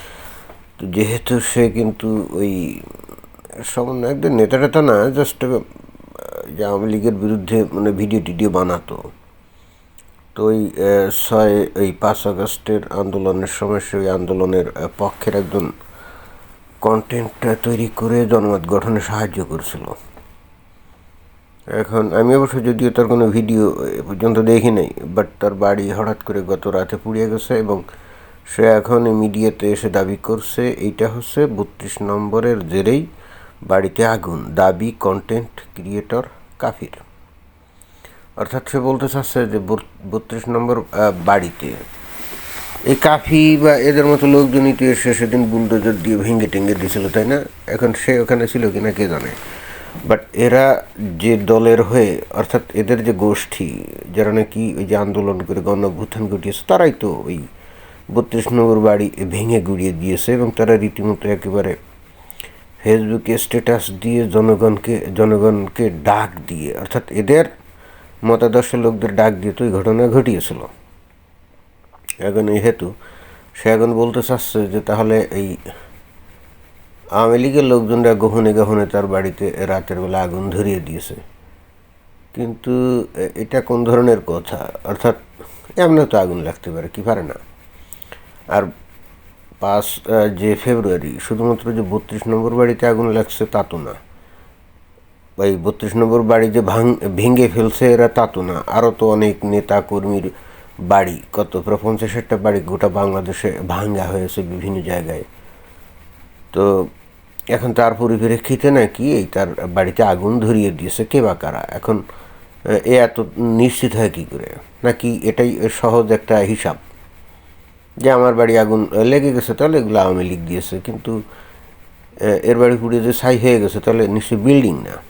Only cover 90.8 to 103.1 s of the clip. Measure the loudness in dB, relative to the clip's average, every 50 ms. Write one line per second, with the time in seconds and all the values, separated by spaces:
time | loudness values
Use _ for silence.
90.8 | 0 0 -2 -2 -4 -6 -10 -12 -8 -6 -4 -2 0 0 0 0 -2 -4 -4 -4
91.8 | -4 -4 -4 -6 -6 -8 -10 -8 -4 -2 -2 -2 0 0 2 2 2 2 2 2
92.8 | 2 2 2 2 0 0 0 0 -2 -2 -4 -6 -6 -2 -2 -2 -4 -4 -6 -10
93.8 | -10 -12 -14 -16 -18 -20 -20 -20 -20 -20 -20 -20 -20 -20 -20 _ _ _ _ _
94.8 | _ _ _ _ _ _ _ _ _ _ _ -2 0 0 0 0 -2 -4 -4 -4
95.8 | -6 -4 0 2 2 4 4 2 4 4 4 4 4 2 2 0 0 2 2 2
96.8 | 2 2 2 2 -2 -4 -2 0 2 2 4 4 4 2 2 0 0 0 0 2
97.8 | 4 4 6 6 4 4 4 2 0 0 -2 -4 -6 -6 -6 -6 -6 -2 0 2
98.8 | 2 2 2 2 2 2 4 4 2 2 0 -2 -2 -2 -2 -2 0 0 0 0
99.8 | 0 -2 -4 -4 -4 -2 -4 -4 -4 -6 -10 -12 -16 -20 -20 -20 -20 -20 -16 -12
100.8 | -2 2 2 2 2 2 -2 -8 -12 -8 -6 -4 -4 -4 -4 -6 -4 -2 -2 -2
101.8 | 0 -2 -2 -2 -4 -4 -6 -6 -4 -2 -2 0 2 0 0 0 -2 -4 -2 0
102.8 | 0 0 0 0 -2 0